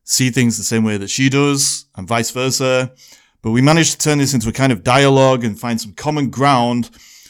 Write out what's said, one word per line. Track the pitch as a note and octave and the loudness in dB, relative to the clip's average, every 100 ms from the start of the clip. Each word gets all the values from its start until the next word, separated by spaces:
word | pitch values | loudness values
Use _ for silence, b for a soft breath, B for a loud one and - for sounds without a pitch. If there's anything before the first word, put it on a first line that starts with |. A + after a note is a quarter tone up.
see | - - B2+ | -6 -2 0
things | B2 A#2+ G#2+ | 2 0 0
the | |
same | - A2+ | -2 -2
way | A2 G#2 | 0 -2
that | G2 | -4
she | - C3+ | -2 0
does | C3+ C#3+ C#3 C#3 - - - | 2 0 0 -2 -4 -10 -14
and | F#2 | -4
vice | A#2 A2+ | -4 -2
versa. | B2+ C3 - C3 B2+ B2+ - b b b b | -4 -4 -2 0 0 -2 -8 b b b b
But | A2+ | -2
we | A#2+ | 2
managed | C#3 E3 D#3 | 4 4 2
to | - | 0
turn | D3+ D3 | 0 0
this | C3 | 0
into | B2 G#2+ | 0 -2
a | |
kind | G#2+ C3+ | 0 0
of | A2 | 0
dialogue | B2+ C3 C#3 C3+ C3+ C3 | 2 4 4 4 4 2
and | A#2 G#2 | -2 -6
find | A#2+ A2+ | -6 -6
some | G#2+ | -8
common | - D3 D3+ C3 | -10 -6 -2 -4
ground, | A#2+ C#3 C3 A#2+ A#2+ A#2 - B B | 0 2 2 0 -2 -6 -12 B B